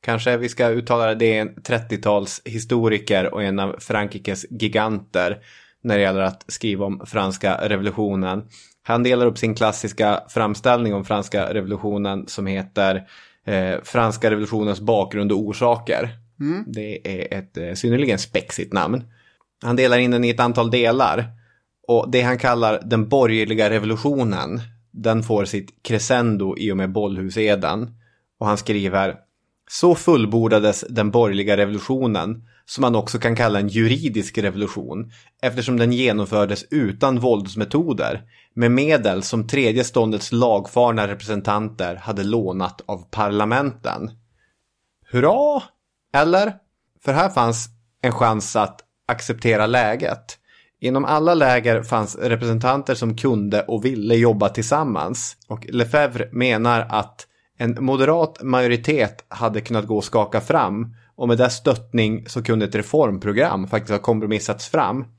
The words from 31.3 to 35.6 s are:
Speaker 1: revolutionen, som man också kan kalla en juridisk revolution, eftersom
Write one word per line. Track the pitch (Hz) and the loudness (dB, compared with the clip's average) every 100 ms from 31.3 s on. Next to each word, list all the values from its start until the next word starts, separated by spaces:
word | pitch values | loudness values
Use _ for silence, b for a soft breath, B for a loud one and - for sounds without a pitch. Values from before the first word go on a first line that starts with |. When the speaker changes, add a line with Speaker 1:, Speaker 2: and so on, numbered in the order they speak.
| 98 101 101 | 2 2 2
Speaker 1:
revolutionen, | 101 104 - 135 127 101 87 113 b b - | 2 -2 -4 -2 0 -2 -4 -8 b b -16
som | - | -2
man | 127 113 | 2 2
också | 110 113 | -2 -2
kan | 117 117 | -2 2
kalla | 117 101 | 2 2
en | 101 | 0
juridisk | 107 113 135 156 107 95 - | 2 2 2 -2 -4 -4 -2
revolution, | 101 95 101 104 64 87 117 b b _ | -2 -2 -6 -6 -10 -10 -10 b b _
eftersom | 127 120 | -4 -2